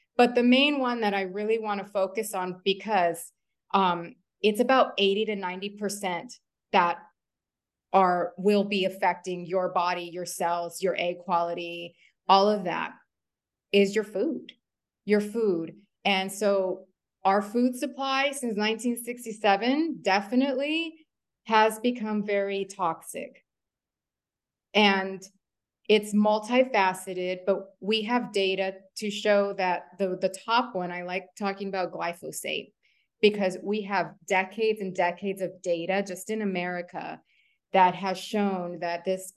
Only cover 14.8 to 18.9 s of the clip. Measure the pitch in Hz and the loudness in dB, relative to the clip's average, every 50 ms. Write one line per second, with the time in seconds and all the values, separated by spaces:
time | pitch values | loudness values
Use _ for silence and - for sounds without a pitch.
14.8 | _ _ _ _ - - 208 208 208 208 208 233 226 208 180 165 165 160 - - | _ _ _ _ 0 2 2 2 2 0 -2 0 0 0 0 0 -2 -8 -12 -18
15.8 | _ _ _ _ - 202 196 190 190 196 196 - 214 202 202 196 190 185 185 - | _ _ _ _ 0 0 2 2 0 -4 -4 0 0 2 2 2 0 -2 -4 -6
16.8 | - _ _ _ _ _ _ _ - 196 196 208 208 202 - 240 247 254 247 - | -10 _ _ _ _ _ _ _ 2 2 2 2 2 0 0 2 2 2 0 -2
17.8 | 302 262 247 262 269 269 269 269 269 285 277 277 254 233 214 202 208 214 226 214 | -6 -6 -6 -6 -4 -2 0 0 0 0 -2 -4 -4 -4 -2 0 0 0 -2 -2
18.8 | 233 247 | -2 -4